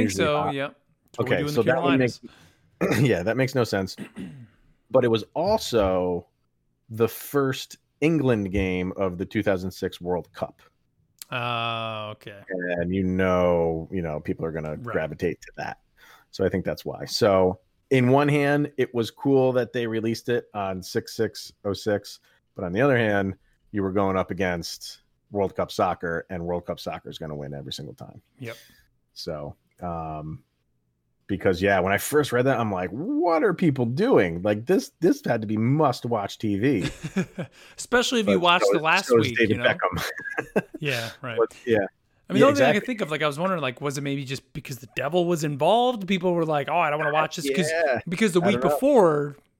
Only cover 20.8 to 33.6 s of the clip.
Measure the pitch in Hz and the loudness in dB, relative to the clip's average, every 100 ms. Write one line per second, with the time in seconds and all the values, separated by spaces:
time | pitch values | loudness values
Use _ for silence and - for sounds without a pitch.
20.8 | 90 117 - - 107 - - - 101 95 | -4 -6 -4 -4 -4 -4 -18 -8 -6 -4
21.8 | 110 101 - - _ _ _ - 92 92 | -2 -2 -4 -18 _ _ _ -10 -4 2
22.8 | 143 123 110 101 98 98 _ _ _ 104 | 4 4 4 2 0 -4 _ _ _ -4
23.8 | 95 95 98 92 92 90 92 87 85 - | -2 0 2 0 -2 -2 -2 -2 -6 -12
24.8 | - - _ _ _ 101 92 - - - | -16 -20 _ _ _ -4 -2 -2 -4 0
25.8 | 95 87 87 82 - 90 85 87 87 85 | 0 0 -4 -6 -6 -8 -4 -4 -6 -8
26.8 | - 82 71 73 78 73 71 69 67 - | -8 -10 -12 -12 -10 -10 -10 -10 -12 -12
27.8 | 76 - - - _ _ 120 - - _ | -14 -16 -18 -20 _ _ -14 -14 -20 _
28.8 | _ _ _ - - 76 73 - _ _ | _ _ _ -14 -10 -10 -10 -16 _ _
29.8 | 90 82 80 78 78 - _ _ _ _ | -8 -8 -8 -10 -10 -14 _ _ _ _
30.8 | _ _ _ _ - 98 104 85 98 95 | _ _ _ _ -6 0 2 2 2 4
31.8 | 92 101 - 147 139 120 131 120 113 92 | 2 0 2 0 2 2 2 2 0 -2
32.8 | 90 107 196 294 349 311 233 170 | -4 -6 -4 0 2 2 2 2